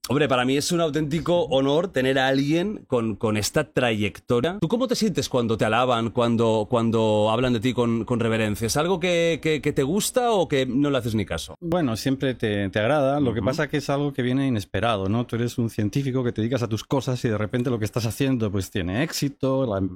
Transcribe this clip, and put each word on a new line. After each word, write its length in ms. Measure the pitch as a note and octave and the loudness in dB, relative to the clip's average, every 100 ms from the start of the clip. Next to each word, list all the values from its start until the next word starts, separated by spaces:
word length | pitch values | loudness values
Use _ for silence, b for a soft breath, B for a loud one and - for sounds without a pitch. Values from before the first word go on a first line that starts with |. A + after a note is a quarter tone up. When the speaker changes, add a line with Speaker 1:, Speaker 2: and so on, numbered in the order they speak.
| - | -2
Speaker 1:
Hombre, 200 | C#3 C#3+ | 0 2
para 160 | B2+ B2+ | 2 2
mí 100 | C#3 | 0
es 160 | - | 0
un 80 | F3 | 0
auténtico 640 | D#3+ D3 D3+ E3 D3 F3 - | 0 0 -2 -2 0 0 2
honor 440 | C3+ C#3 D3+ F3 | 2 2 2 0
tener 280 | C3 B2+ C3+ | 0 2 2
a 100 | C3 | 2
alguien 580 | C3+ C#3+ E3 G3+ - - | 2 2 0 0 -6 -2
con, 280 | B2 A2+ G2 | -2 0 -2
con 180 | A2 G#2+ | -2 0
esta 360 | G2+ D#3+ D3 | 0 -2 -2
trayectoria. 880 | - B2 G#2+ G2+ - - A#2+ D#3+ G3+ | 0 0 0 -2 -4 -2 0 0 -2
¿Tú 80 | E3 | -2
cómo 180 | A#3 B3+ | 0 0
te 80 | - | 0
sientes 320 | G#3+ D3 C3 | 0 -2 -2
cuando 300 | C3 A2+ A2 | 0 0 0
te 80 | A2+ | 2
alaban, 440 | A2 B2+ A2+ A2+ | 2 2 2 0
cuando, 560 | B2 A#2 A2+ A2+ A2 G#2+ | 0 2 4 4 2 2
cuando 600 | A#2+ A2+ A2+ A2 G#2+ G#2+ | 0 2 2 4 4 2
hablan 220 | A2+ B2+ | 2 2
de 60 | A#2+ | 2
ti 140 | B2+ | 0
con, 320 | A#2+ A#2+ A2+ G#2+ | 0 0 0 -2
con 140 | A#2+ | 0
reverencia? 460 | A#2 A2 G#2+ G2+ A2+ | 0 0 0 -2 -2
¿Es 100 | D3 | 0
algo 220 | E3+ F#3+ | 0 0
que, 380 | F3+ E3+ E3+ D#3+ | 0 0 0 0
que, 180 | D#3+ D3+ | -2 0
que 120 | D3 | 0
te 100 | D3 | 0
gusta 480 | C3+ G3+ - B3+ A#3+ | 0 0 0 0 2
o 160 | G#3 D3 | 2 2
que 180 | C#3 C3 | 0 2
no 240 | B2 C#3+ | 2 2
le 80 | C3+ | 0
haces 160 | A#2 | 0
ni 120 | G#2+ F#2+ | -2 -2
caso? 300 | E2 - - | -6 -8 -10
Speaker 2:
Bueno, 360 | E3+ F3+ C#3 A2 | -2 0 0 0
siempre 380 | C#3 C3+ C3+ A#2+ | -2 0 -2 -2
te, 340 | A2+ G2+ G2 | -2 0 0
te 100 | G#2+ | 0
agrada. 400 | G#2+ D3+ C3+ C#3+ | 2 2 2 2
Lo 140 | C3 | 0
que 60 | A2 | 0
Speaker 1:
Ujú. 60 | G2+ | -2
Speaker 2:
pasa 200 | E3 C#3+ | -2 -2
que 80 | D3+ | -2
es 120 | C#3 | -2
algo 240 | C#3+ D3 | -2 -2
que 80 | C#3 | -2
viene 260 | B2 C3 C#3 | 0 0 0
inesperado, 600 | A2 - G2 A#2 G#2 F#2+ | -2 -2 -2 0 0 0
¿no? 160 | A2+ B2 | 0 -2
Tú 80 | A2+ | -2
eres 220 | A#2+ - | -2 -2
un 120 | A2+ | -2
científico 540 | - G#2 C#3 C#3 B2+ | -2 -2 -2 -2 -2
que 80 | A#2+ | -2
te 80 | A2 | -2
dedicas 220 | A2+ B2+ | -2 0
a 60 | A2+ | -2
tus 140 | A2 - | -4 -2
cosas 380 | C#3 C3 B2 B2 | -2 -2 -2 0
y 40 | |
de 80 | G#2 | -2
repente 320 | G#2 B2 B2 | -2 -2 -2
lo 100 | A#2 | -2
que 60 | G#2+ | -2
estás 200 | B2 A2 | -2 -2
haciendo, 440 | - C3+ B2+ G#2+ | 0 0 0 0
pues, 200 | G2 F#2 | -2 -4
tiene 320 | G#2 F2 G#2 | -4 -2 -2
éxito, 600 | E3 - C#3+ - C3+ C3+ B2+ | -2 -2 -4 -2 -2 0 0
la, 160 | F#2+ F#2+ | 0 -2